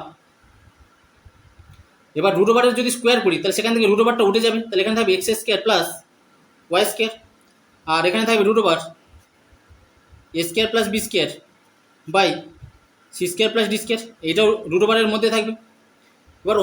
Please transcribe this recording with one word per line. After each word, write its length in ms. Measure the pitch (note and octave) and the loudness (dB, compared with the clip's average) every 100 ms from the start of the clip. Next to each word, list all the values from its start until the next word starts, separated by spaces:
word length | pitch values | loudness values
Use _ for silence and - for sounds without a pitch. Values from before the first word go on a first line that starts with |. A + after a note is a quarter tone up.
| - - _ _ _ _ _ _ _ _ _ _ - _ _ _ - - _ _ _ D3+ | -6 -18 _ _ _ _ _ _ _ _ _ _ -20 _ _ _ -20 -20 _ _ _ -2
এবার 160 | F#3+ F3 | 0 2
রুট 100 | G#3 | 4
ওভারের 220 | A#3 B3 A#3+ | 4 4 2
যদি 120 | B3 - | -2 -2
স্কয়ার 220 | A#3 A#3+ | 0 2
করি 120 | F#3+ E3 | 2 0
তাহলে 160 | G3 F#3+ | -2 -2
সেখান 140 | A3 | 0
থেকে 120 | A#3 G#3 | 2 2
রুট 100 | G#3 | 4
ওভারটা 220 | A3+ A#3 G3+ | 2 2 2
উঠে 120 | A3 A3+ | 2 2
যাবে, 120 | A3 A3+ | 0 -2
তাহলে 120 | F#3 | -2
এখানে 140 | G3+ A3 | 0 0
থাকবে 140 | G#3 F#3 | 0 0
এক্স 120 | G#3 G#3+ | 0 -4
স্কয়ার 200 | - G3 | -2 -2
plus 220 | A3 F#3+ E3 - - _ _ _ _ _ - | 0 0 0 -8 -18 _ _ _ _ _ -4
ওয়াই 140 | E3+ G#3 | 0 0
স্কয়ার, 220 | - A3 - _ _ _ _ _ _ - | -2 -6 -6 _ _ _ _ _ _ -4
আর 80 | D#3+ F3 | -2 0
এখানে 160 | G#3+ A3 | 0 2
থাকবে 160 | A3+ G3+ | 2 2
root 100 | A3 | 2
over 160 | G3 D#3+ - - _ - _ _ _ _ _ - _ _ _ - _ E3 | 2 0 -4 -16 _ -20 _ _ _ _ _ -20 _ _ _ -20 _ -6
এ 40 | E3 | -4
স্কয়ার 200 | - A3 | -2 -2
plus 160 | A3+ G3+ | 0 -2
বি 60 | G#3+ - | -4 -4
স্কয়ার 220 | F#3 D3 - - _ _ _ _ _ - F#3 | -2 -4 -6 -20 _ _ _ _ _ -4 2
by 120 | F3+ - - - - - _ _ _ | 2 0 -8 -20 -20 -20 _ _ _
সি 120 | - F3+ | -6 -6
স্কয়ার 180 | F3+ A3 | -2 -2
plus 140 | A3 G#3 | 0 -2
ডি 40 | G#3+ | -2
স্কয়ার, 180 | - A3+ - - D#3+ | -4 -6 -8 -10 -4
এইটাও 200 | E3 G#3+ A3 D#3+ | 0 2 0 -2
রুট 120 | F3 | 0
ওভারের 240 | G#3 A3+ G#3+ | 2 2 2
মধ্যে 160 | G#3+ A3 | 0 0
থাকবে। 180 | A3 A3 A3+ _ _ _ _ _ _ _ _ | 0 -4 -8 _ _ _ _ _ _ _ _
এবার 120 | F#3 G#3+ | -2 0